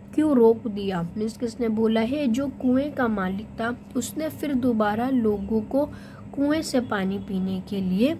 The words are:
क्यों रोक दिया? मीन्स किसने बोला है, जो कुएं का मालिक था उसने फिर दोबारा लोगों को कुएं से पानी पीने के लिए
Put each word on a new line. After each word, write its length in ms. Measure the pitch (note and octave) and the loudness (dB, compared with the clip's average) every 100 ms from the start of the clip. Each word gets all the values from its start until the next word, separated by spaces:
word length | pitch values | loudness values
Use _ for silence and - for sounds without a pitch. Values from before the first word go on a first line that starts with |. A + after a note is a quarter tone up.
| - - | -6 0
क्यों 200 | D4+ C4+ | 4 6
रोक 320 | A3+ A3+ A#3 | 6 6 0
दिया? 340 | G3+ G3 F#3 E3+ A3 | -4 -2 -2 -4 -4
मीन्स 200 | A3 A3 | -4 -4
किसने 320 | A#3+ - A3+ | -6 -2 -2
बोला 320 | A3 A3 A3 | 2 2 2
है, 260 | A3+ D4 C#4+ | 2 0 0
जो 200 | A3 C#4 | 0 -2
कुएं 440 | - B3+ B3+ D4 | -2 2 2 2
का 160 | C#4+ A#3+ | 0 0
मालिक 380 | G#3 F#3 G3 G#3+ | 0 -2 -4 -8
था 300 | - A3+ - - B3+ | -6 -6 -6 -6 -6
उसने 340 | A#3 - D#4 | -4 -4 -6
फिर 240 | - D4+ | -4 -2
दोबारा 560 | C4+ B3 A3 G#3+ G#3+ B3 | 0 2 2 2 2 0
लोगों 520 | C4 A3 G#3 G3 A3 | 2 2 0 0 -2
को 240 | G#3+ C4+ D4 - - - - - | 0 0 0 -4 -16 -16 -10 -2
कुएं 260 | C#4+ D#4 | 0 0
से 180 | D4+ C4 | 0 -2
पानी 380 | A3+ G#3 F#3+ G3 | 0 0 0 -2
पीने 420 | G3 F#3+ F#3+ F#3+ F#3 | -4 -2 -2 -4 -4
के 120 | G3+ | -2
लिए 340 | F#3 F#3 C4 D#4+ | 0 4 2 2